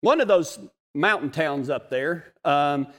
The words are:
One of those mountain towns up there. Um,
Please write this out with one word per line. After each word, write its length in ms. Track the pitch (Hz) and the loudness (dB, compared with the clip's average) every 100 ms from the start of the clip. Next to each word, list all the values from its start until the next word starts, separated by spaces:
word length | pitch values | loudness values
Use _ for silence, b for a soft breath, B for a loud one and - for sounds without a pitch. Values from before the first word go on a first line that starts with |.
One 200 | 214 320 | 4 2
of 60 | 240 | 4
those 320 | 190 165 - - _ _ | 2 2 -10 -20 _ _
mountain 360 | 143 180 208 147 | -2 0 0 -2
towns 400 | 147 156 143 131 | -2 -2 -2 -4
up 180 | 135 - | -6 -4
there. 440 | 127 139 170 - _ | -4 -2 -4 -8 _
Um, 440 | - 143 143 143 139 | 0 2 2 0 -4